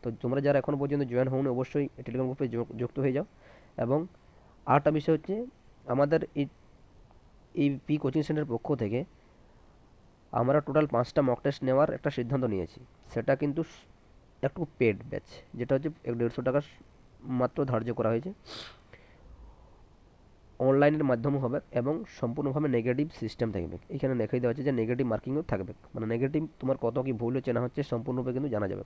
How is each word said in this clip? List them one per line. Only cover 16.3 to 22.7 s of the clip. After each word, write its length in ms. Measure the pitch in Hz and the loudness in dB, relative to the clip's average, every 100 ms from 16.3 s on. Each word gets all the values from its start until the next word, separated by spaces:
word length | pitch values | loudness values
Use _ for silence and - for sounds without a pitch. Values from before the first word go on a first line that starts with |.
| 123 | 0
টাকা 180 | 123 135 | 0 0
স-, 40 | 147 - - - - - | -2 -20 -20 -20 -20 -18
মাত্র 420 | - 127 123 - | -4 0 0 0
ধার্য 300 | 139 117 117 | 0 0 -2
করা 140 | 117 113 | 0 2
হয়েছে। 240 | 117 165 208 - - - - - - - - - - - - - - - - - - - - - - | 2 -2 -12 -16 -14 -16 -18 -20 -20 -20 -20 -20 -20 -20 -20 -20 -20 -20 -20 -20 -20 -20 -20 -20 0
অনলাইনের 460 | 131 135 147 156 | 4 6 6 4
মাধ্যমে 340 | 143 120 139 143 | 2 2 0 0
হবে 220 | 127 143 - | 0 -4 -2
এবং 320 | 123 123 160 220 - | -2 0 -2 -6 -4
সম্পূর্ণভাবে 480 | 120 117 143 143 | -4 -2 -2 0
নেগেটিভ 400 | 151 | 2